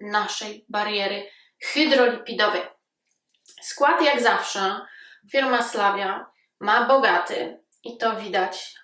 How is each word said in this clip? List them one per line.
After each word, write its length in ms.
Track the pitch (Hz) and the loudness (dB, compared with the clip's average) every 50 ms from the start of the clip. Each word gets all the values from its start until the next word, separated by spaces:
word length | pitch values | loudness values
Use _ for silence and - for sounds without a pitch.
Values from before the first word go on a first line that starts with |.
naszej 640 | 208 208 202 208 208 - - - 220 208 208 - _ _ | -10 -2 -2 -2 -2 -2 -6 -8 -8 -10 -12 -14 _ _
bariery 600 | 214 208 208 214 208 202 196 196 202 202 - - - _ _ _ _ _ - | -4 -4 -2 -2 -2 -2 -2 -2 -4 -6 -8 -12 -18 _ _ _ _ _ -10
hydrolipidowej. 1000 | - - 285 311 311 277 254 247 233 233 - - - 233 - 214 196 180 - - - - _ _ _ _ _ _ _ _ _ _ _ _ _ _ - - - - | -4 0 2 4 4 6 6 6 4 2 -2 -8 -8 -2 0 0 0 0 -2 -6 -8 -14 _ _ _ _ _ _ _ _ _ _ _ _ _ _ -20 -20 -16 -14
Skład 400 | - - - 277 294 330 - 320 | -12 -2 0 2 2 4 4 2
jak 200 | 285 277 240 233 | 2 2 2 2
zawsze, 580 | 233 - - - - - 202 190 190 208 214 - - - - - - - _ _ _ | 2 2 2 -2 -4 -4 -2 -2 -2 -2 -4 -8 -14 -20 -20 -20 -20 -20 _ _ _
firma 320 | - 277 269 247 233 233 233 | -2 0 2 2 0 0 0
Slavia 640 | - - 214 202 202 196 196 202 190 202 - - - _ _ _ _ _ _ | -2 -2 0 0 0 0 0 -2 -4 -4 -6 -10 -14 _ _ _ _ _ _
ma 240 | - 208 220 254 240 | 0 2 4 4 4
bogaty 760 | 254 269 269 247 202 175 175 170 - - 165 165 160 - - _ _ _ _ _ | 4 4 4 6 4 2 2 0 -2 -4 -4 -4 -6 -8 -14 _ _ _ _ _
i 140 | 233 240 - | -14 -8 -2
to 180 | 226 226 214 | -2 -2 -2
widać 580 | 190 202 196 180 190 185 190 - - - - - - | -2 -6 -2 -2 -2 -2 -2 -4 -10 -14 -16 -18 -20